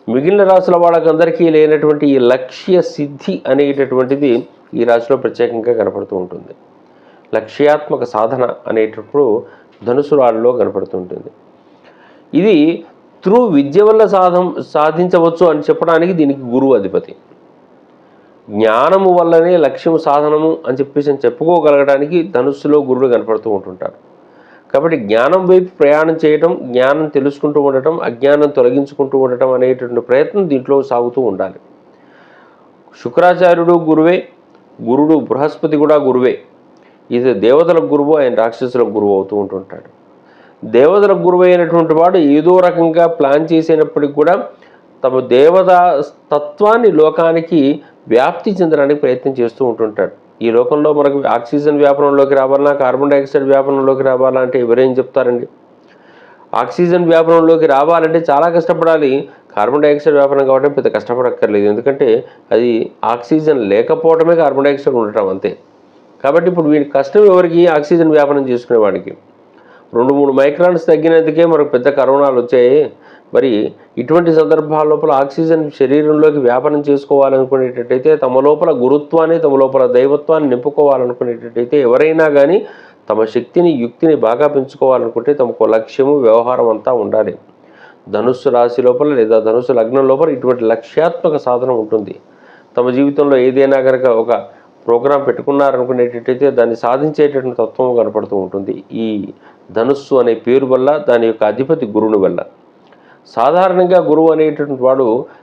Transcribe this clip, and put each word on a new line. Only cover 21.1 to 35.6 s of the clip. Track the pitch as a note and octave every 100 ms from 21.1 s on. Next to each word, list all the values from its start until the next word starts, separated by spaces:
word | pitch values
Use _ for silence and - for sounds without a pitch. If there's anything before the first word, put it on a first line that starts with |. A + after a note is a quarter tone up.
అని | C#3 A#2
చెప్పుకోగలగడానికి | A#2+ D#3+ F3 D3+ C#3+ C#3 C#3 D3 F3 E3
ధనుస్సులో | E3 D3 C#3 D3 D3
గురుడు | C3 B2 C3
కనపడుతూ | A2+ G#2+ A2 A2+
ఉంటుంటారు. | G2+ F#2 F2+ - - _ _ _ _ - - _
కాబట్టి | C3+ E3 D#3
జ్ఞానం | G2+ A2 C3 F#3 F3+
వైపు | F#3 F3+ -
ప్రయాణం | C#3+ D3+ D#3+ D#3+
చేయటం, | D#3 D3+ E3 -
జ్ఞానం | C3 B2 C3 D3 D#3
తెలుసుకుంటూ | D3 C#3 C#3+ D#3 D3
ఉండటం, | C#3 C3 C#3 E3+
అజ్ఞానం | - A#2+ C#3 D3 D3
తొలగించుకుంటూ | C#3+ B2 C#3 C#3 C#3+ C#3 C3+
ఉండటం | C3 B2 C3
అనేటువంటి | B2+ B2+ B2+ B2 A#2+
ప్రయత్నం | A#2 B2+ D3 G#3 F#3
దీంట్లో | C3+ C3 C#3
సాగుతూ | C3 A#2+ A#2+ B2+
ఉండాలి. | B2 F#2 F#2+ - _ _ _ _ _ _ _ _ _ _ _ _ _ -
శుక్రాచార్యుడు | A#2+ - F3+ F3 F3+ E3+ E3+
గురువే, | F3 D#3+ D#3+ D#3+ F#3 - _ _ _ _ -
గురుడు | A2+ C3 D3+
బృహస్పతి | D#3 A#2 A#2 D3 -